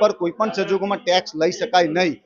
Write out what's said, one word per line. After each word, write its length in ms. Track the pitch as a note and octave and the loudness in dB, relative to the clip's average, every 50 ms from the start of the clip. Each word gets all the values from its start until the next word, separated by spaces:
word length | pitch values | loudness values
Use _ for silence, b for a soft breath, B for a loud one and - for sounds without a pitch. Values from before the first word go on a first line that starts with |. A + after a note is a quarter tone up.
પર 100 | G#3 G#3+ | 2 2
કોઈ 200 | G3 - F3 E3+ | 2 0 -4 -4
પણ 200 | - - A3 - | -2 -2 -4 -2
સંજોગોમાં 520 | - G3 F#3 E3+ G3 F#3 G3 G3+ G3+ - - | -2 -4 -2 -2 -2 -2 -2 -2 -4 -4 -2
ટેક્સ 280 | F3 F3+ F#3 F#3 - - | 0 0 0 0 -2 -2
લઈ 160 | D#3 D#3+ F3+ | -2 -2 -2
શકાય 360 | F3+ - F3 - F3+ F3+ F3 | -2 -2 -2 2 2 2 2
નહીં. 280 | D3+ D#3 F3+ F#3 E3 A#2+ - _ | 2 2 0 0 0 -2 -6 _